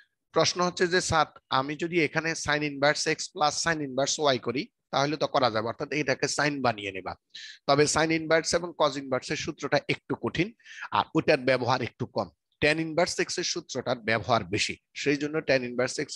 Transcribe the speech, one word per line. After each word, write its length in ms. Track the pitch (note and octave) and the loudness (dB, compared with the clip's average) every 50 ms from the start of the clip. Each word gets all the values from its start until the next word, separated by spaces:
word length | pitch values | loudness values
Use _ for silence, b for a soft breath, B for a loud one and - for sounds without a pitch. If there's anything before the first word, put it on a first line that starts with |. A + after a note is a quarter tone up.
| b b b b _ _ | b b b b _ _
প্রশ্ন 300 | - D#3+ D#3+ - - F3+ | 0 2 2 2 2 0
হচ্ছে 260 | F3+ F3+ F3 - F#3 | -2 -2 0 0 0
যে, 140 | E3+ F3 F3+ | 2 2 0
"স্যার, 240 | - - E3+ D#3 D3 - _ - _ - | 0 2 2 2 2 0 _ -20 _ -2
আমি 260 | B2 C3 C3+ D3 D#3 | -2 0 0 -2 -4
যদি 280 | C3+ E3+ E3+ F3 E3+ D3+ | -6 -6 -2 0 0 0
এখানে 300 | - - D#3+ D#3+ E3 D#3 | 2 0 -2 -2 -2 -4
sine 280 | - - D3 D3 D3 | -4 -2 -2 0 0
inverse 440 | D3+ D3 C#3 C#3 C#3 D3 D3 - - | 0 -4 -2 2 2 2 4 2 0
x 120 | D#3 D3+ | -2 -2
plus 460 | - - - - - D3 D3 C#3 - - | -2 -4 -10 -2 0 0 0 0 0 -2
sine 200 | E3 E3 D3+ D3 | -2 -2 -2 -4
inverse 480 | C3+ B2+ B2+ C#3 - - - D3+ C#3+ C3 | -4 0 -2 0 0 0 2 2 2 2
y 60 | A#2 | 2
করি, 280 | - A#2+ A#2 C#3+ A3 - _ _ _ - | -2 -4 -4 -4 -6 -8 _ _ _ -4
তাহলে 260 | - C3+ C#3 D3 D3+ | 0 0 0 0 0
তো 100 | C#3 D3+ | -2 -4
করা 240 | - - C#3+ B2+ A#2 | 0 2 2 2 2
যাবে, 160 | G#2+ A2 A2 | 2 0 -2
অর্থাৎ 240 | A#2 - - D3+ C#3 | -2 -4 -6 -6 -4
এটাকে 340 | C3+ D3+ C#3 C#3 B2+ - D3 | -2 -2 0 0 0 0 0
sine 360 | C3 - C#3+ C#3+ D3+ D3 C3+ | -2 0 0 0 0 0 2
বানিয়ে 300 | B2 A#2+ A2 G#2 G2+ G2 | 0 0 0 0 -6 -8
নেবা।" 240 | F#2+ F#2 F2+ F2 F2 _ _ B B B B B B B B | -8 -8 -8 -8 -10 _ _ B B B B B B B B
তবে 180 | C#3+ C#3+ C#3+ D3+ | 2 4 6 6
sine 340 | C#3+ - D3+ D#3+ D#3+ E3 D#3+ | 4 4 2 2 2 0 -2
inverse 360 | D#3+ D#3 D#3+ E3 D#3 - F3 | 2 2 2 2 4 2 -2
এবং 180 | F3 F3 F3 D3+ - | -2 -2 -4 0 0
cos 140 | D#3 D3 C3+ | 0 0 0
inverse 380 | C#3+ C#3 C3 C3 B2+ - - | -4 -4 -2 -4 -4 -2 -4
এর 40 | D3+ | -6
সূত্রটা 440 | - - E3+ D#3 - D3 C3+ D3 C#3 - - | -6 -6 -8 -8 -6 -4 0 0 0 0 0
একটু 260 | C#3+ - _ - C3 - | -4 -4 _ -8 -6 -4
কঠিন, 320 | - A2 - D3+ F3+ A3+ - B B B B B B B | -4 -4 -2 -2 -2 -2 -4 B B B B B B B
আর 140 | - G#2 - - - | 0 0 0 2 0
ওটার 220 | D#3+ - E3 D#3 | 0 4 4 2
ব্যবহার 440 | C3+ B2 C3 C3 B2+ B2 A#2+ C3 C3 | 2 4 0 2 2 2 0 0 0
একটু 240 | A#2 - _ - A#2+ | -2 -6 _ -8 -8
কম। 240 | - - A#2 G2 E2 _ _ _ _ _ - | -6 -4 -6 -6 -6 _ _ _ _ _ 0
Tan 160 | D3 D3 D#3 | 2 2 2
inverse 420 | D#3+ D#3+ D#3+ D3+ E3 F#3 - - - | 2 -2 -2 0 0 0 0 0 -2
x 140 | E3+ - - | -2 -2 -2
এর 60 | F#3 E3+ | -6 -4
সূত্রটার 540 | - - F3 - - - B2+ - A#2+ C3 | -4 -6 -6 -8 -8 -8 -6 -2 -2 -4
ব্যবহার 460 | A#2 G#2+ A2 A2+ A2 F2+ B2+ A#2 A2 F#2 | -2 0 0 0 0 2 2 2 2 2
বেশি, 340 | E2+ G#2 G#2 - - E2+ - _ _ - | 0 -2 -2 -2 -2 -4 -10 _ _ -12
সেই 240 | - - C#3+ D3 | -2 0 0 0
জন্য 200 | C#3 D3 D3 D#3 | 0 -2 -4 -4
tan 220 | D#3+ D3+ - C3+ C3 | -4 2 2 2 2
inverse 380 | B2 B2 A#2+ A#2+ B2+ B2+ - | 2 -2 -2 -2 -2 -2 -2
x 100 | D3+ D3 - - | -6 -6 -6 -6